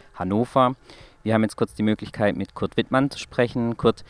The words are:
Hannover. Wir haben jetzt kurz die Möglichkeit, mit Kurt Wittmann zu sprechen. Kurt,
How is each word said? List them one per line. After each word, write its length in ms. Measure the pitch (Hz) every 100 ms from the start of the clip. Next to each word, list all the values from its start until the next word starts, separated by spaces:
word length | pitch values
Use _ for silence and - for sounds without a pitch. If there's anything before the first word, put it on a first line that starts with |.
| - -
Hannover. 600 | 90 104 120 135 123 135 - - - _
Wir 100 | 107
haben 100 | 110
jetzt 120 | 110 -
kurz 200 | 113 -
die 80 |
Möglichkeit, 520 | 107 107 - - 104 -
mit 200 | 95 -
Kurt 200 | 98 -
Wittmann 340 | 113 131 139
zu 100 | -
sprechen. 580 | - - 120 123 117 117
Kurt, 280 | 117 -